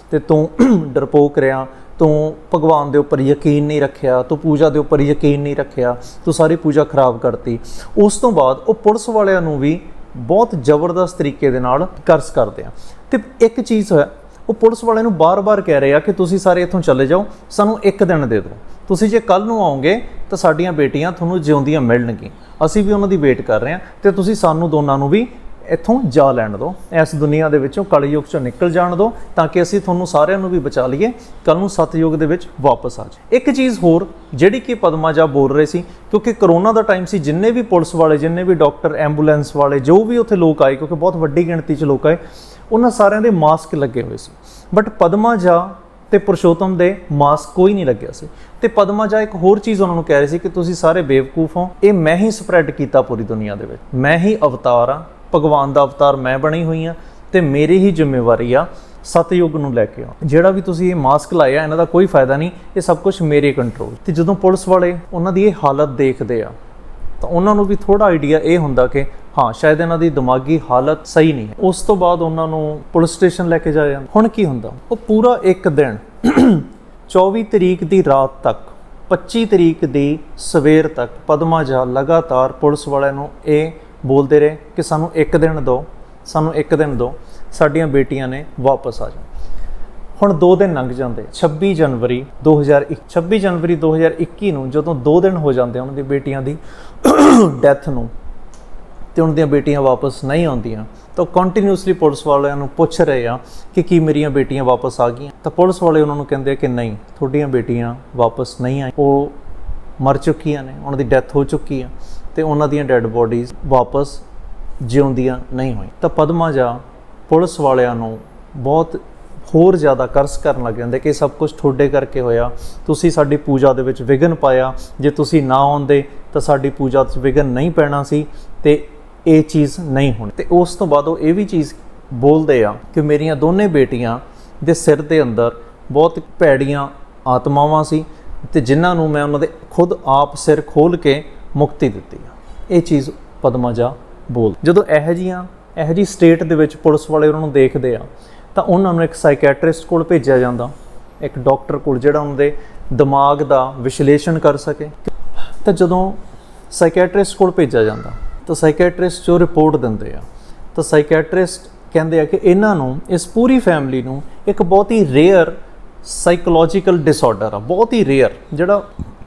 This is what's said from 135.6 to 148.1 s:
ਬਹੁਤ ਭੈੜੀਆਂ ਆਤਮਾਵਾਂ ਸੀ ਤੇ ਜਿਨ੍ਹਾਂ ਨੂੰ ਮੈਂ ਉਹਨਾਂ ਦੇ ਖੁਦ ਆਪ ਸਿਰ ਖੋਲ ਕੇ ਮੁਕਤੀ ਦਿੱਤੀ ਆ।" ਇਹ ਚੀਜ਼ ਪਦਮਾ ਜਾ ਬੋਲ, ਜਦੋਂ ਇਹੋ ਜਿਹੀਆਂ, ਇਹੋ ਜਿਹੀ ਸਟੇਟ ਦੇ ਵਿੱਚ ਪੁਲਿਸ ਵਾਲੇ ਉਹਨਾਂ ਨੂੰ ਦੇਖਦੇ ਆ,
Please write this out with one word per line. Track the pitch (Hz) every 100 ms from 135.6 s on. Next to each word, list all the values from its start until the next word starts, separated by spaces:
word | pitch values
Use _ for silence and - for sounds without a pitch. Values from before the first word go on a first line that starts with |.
| - - -
ਬਹੁਤ | 139 165 165 - -
ਭੈੜੀਆਂ | 170 135 139 143 139 - - - -
ਆਤਮਾਵਾਂ | 127 143 143 147 156
ਸੀ | 151 156 156 - - - -
ਤੇ | 165
ਜਿਨ੍ਹਾਂ | 120 143 180
ਨੂੰ | 175 156
ਮੈਂ | 147
ਉਹਨਾਂ | 147 147
ਦੇ | 156 - -
ਖੁਦ | - 175 185 -
ਆਪ | 135 143 -
ਸਿਰ | - 151 147
ਖੋਲ | 156 160 175
ਕੇ | 151 139 151 - - 139
ਮੁਕਤੀ | 143 - 139
ਦਿੱਤੀ | 101 - -
ਆ।" | - - - - -
ਇਹ | 180
ਚੀਜ਼ | 170 151 135 - - -
ਪਦਮਾ | 139 123 123
ਜਾ | 113 123 139 - - -
ਬੋਲ, | 120 110 90
ਜਦੋਂ | 147 175
ਇਹੋ | 196 151 151
ਜਿਹੀਆਂ, | 175 185 180 180 - - -
ਇਹੋ | 156
ਜਿਹੀ | 170
ਸਟੇਟ | 202 - 170 165
ਦੇ | 170
ਵਿੱਚ | 160 151 -
ਪੁਲਿਸ | 165 151 151
ਵਾਲੇ | 156 151
ਉਹਨਾਂ | 151
ਨੂੰ | 156
ਦੇਖਦੇ | 139 131 135 127 113
ਆ, | -